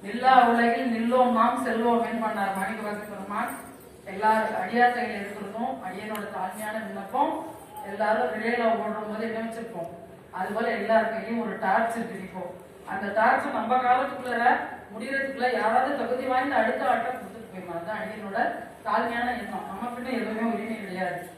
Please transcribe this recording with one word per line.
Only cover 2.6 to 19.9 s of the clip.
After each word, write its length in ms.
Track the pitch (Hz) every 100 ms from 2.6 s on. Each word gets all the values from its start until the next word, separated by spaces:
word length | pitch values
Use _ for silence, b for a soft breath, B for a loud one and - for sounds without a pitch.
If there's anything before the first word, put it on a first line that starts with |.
| 190 220
வாசக 240 | 208 208 -
பெருமான். 460 | 196 196 208 247 262 - - - -
எல்லா 260 | - 190 220 220 220 -
அடியார் 380 | - 233 247
கையில 220 | 247 226 202
இருக்கிறதும் 560 | 202 202 196 220 247 262
அடியனோட 440 | 185 185 214 208 202
தாழ்மையான 460 | - 185 214 214 220
விண்ணப்பம். 540 | 202 196 - 254 320 294 - - - - 202
எல்லாரும் 460 | 202 214 220 247
ரிலேல 320 | 214 233 240 226
ஓடும் 380 | 226 202 208 208
போது 160 | 214
என்ன 140 | 226 220
வச்சிருப்போம்? 520 | 226 226 - 175 165 - - - -
அது 220 | 175 190
போல 180 | 208 233
எல்லார் 420 | 226 208 226 220
கையிலயும் 280 | 226 220 233
ஒரு 180 | 208 185
டார்ச் 380 | 190 208 226 233
இருக்கு. 220 | 185 190
இப்போ 240 | 185 185 262 - - - -
அந்த 200 | 196 202
டார்ச் 380 | 196 190 262 285
நம்ம 240 | - 220 254
காலத்துக்குள்ள 680 | 254 254 262 - 254 240 240 - - - -
முடியறதுக்குள்ள 640 | 208 240 277 277 233 247
யாராவது 440 | 226 220 240 277 285
தகுதி 300 | 233 247 254
வாய்ந்த 300 | 254 277 247
அடுத்த 320 | 220 - 269
ஆட்டை 220 | 233 233
கொடுத்துட்டு 360 | 254 202 226 190
போயிடலாம். 300 | 185 175 170
அதுதான் 240 | 175 214
அடியனோட 380 | - 214 202 214 247 - - -
தாழ்மையான 480 | 220 220 240 240 247
எண்ணம். 380 | 220 202 190 185
நமக்குன்னு 440 | 196 240